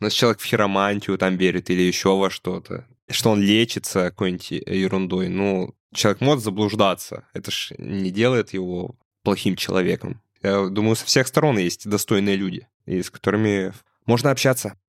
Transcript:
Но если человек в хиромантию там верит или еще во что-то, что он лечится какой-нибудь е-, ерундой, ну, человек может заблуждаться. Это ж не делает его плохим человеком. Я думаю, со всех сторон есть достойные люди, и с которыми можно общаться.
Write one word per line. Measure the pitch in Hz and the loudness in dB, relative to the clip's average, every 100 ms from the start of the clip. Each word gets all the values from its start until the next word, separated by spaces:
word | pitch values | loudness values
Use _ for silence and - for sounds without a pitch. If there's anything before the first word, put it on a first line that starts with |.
Но | 104 | -4
если | - | 2
человек | 120 107 | 2 0
в | |
хиромантию | - 113 101 98 98 101 98 95 | -2 0 2 2 0 0 -2 0
там | 92 92 | 0 2
верит | 92 90 - | 2 0 0
или | 92 | 2
еще | 90 87 95 95 | 2 2 2 2
во | 95 | 2
что-то, | - - 90 - 98 - _ - | -2 -8 -8 -10 -14 -14 _ -8
что | - 117 | -2 2
он | 104 | 4
лечится | 98 107 117 - - 98 90 | 4 4 2 -2 -4 -2 -2
какой-нибудь | - 95 90 - | -2 -2 -2 -6
е-, | 85 - 95 | -10 -4 -2
ерундой, | 95 95 92 92 92 | 0 -2 -2 -2 -2
ну, | 92 101 95 90 - _ | -2 0 0 -4 -10 _
человек | - 107 95 | -2 0 2
может | 131 147 | 2 2
заблуждаться. | 110 95 104 110 101 90 - - - | 0 -2 -2 2 2 2 -6 -14 -14
Это | - - | -14 -8
ж | - - - | -8 -8 -12
не | 55 98 95 | -8 -6 -4
делает | 95 117 127 104 | 0 2 2 -2
его | 95 90 90 90 - _ _ | -6 -6 -6 -8 -12 _ _
плохим | - 95 104 92 | -2 0 0 -2
человеком. | - 95 90 87 92 - _ _ | -2 0 0 -2 -6 -12 _ _
Я | 98 98 95 | -2 0 0
думаю, | 98 110 113 | 0 2 2
со | - | 2
всех | 139 127 | 0 2
сторон | - 151 117 | 2 2 2
есть | 87 - - | 0 -4 -2
достойные | 101 - 104 101 98 | -2 0 0 2 0
люди, | 95 90 - _ - | -2 -6 -12 _ -6
и | 92 | -6
с | 87 | -6
которыми | - - 104 110 101 92 98 _ _ | -4 -2 2 2 0 -2 -8 _ _
можно | - 117 139 | 0 2 2
общаться. | 127 135 127 107 - | 2 2 0 -4 -12